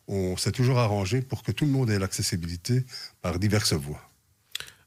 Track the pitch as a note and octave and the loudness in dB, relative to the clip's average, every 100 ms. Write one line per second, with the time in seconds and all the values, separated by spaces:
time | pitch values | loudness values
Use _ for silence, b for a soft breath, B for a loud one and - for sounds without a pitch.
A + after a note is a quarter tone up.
0 | - G2 F#2 F2 - - B2+ B2 A2 G#2 | -6 -2 -2 -2 -2 2 4 4 4 2
1 | F#2+ B2+ B2+ - - - D3+ C3+ A#2+ G2+ | 2 0 -2 -4 -4 0 2 2 2 2
2 | F#2+ - - F#2 E2+ F2 - B2+ B2+ B | 0 -2 -2 -2 -4 -6 0 0 0 B
3 | B - F2+ F2 G#2 G#2 - D#2+ C#2+ D2 | B -8 -4 0 2 2 2 0 -2 -10
4 | - _ _ _ _ B B B | -12 _ _ _ _ B B B